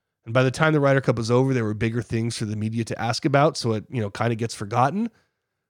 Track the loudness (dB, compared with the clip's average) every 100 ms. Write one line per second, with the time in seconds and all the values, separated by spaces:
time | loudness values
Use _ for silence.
0 | _ _ -2 2 2 2 2 4 4 4
1 | 2 0 2 2 4 2 -2 -2 -2 -2
2 | -4 -2 -2 -4 -4 -4 -4 -4 -4 -4
3 | -4 -2 2 4 4 2 -2 -2 -4 -6
4 | -4 -2 -2 -2 -4 -6 -4 0 0 0
5 | -6 -8 _ _ _ _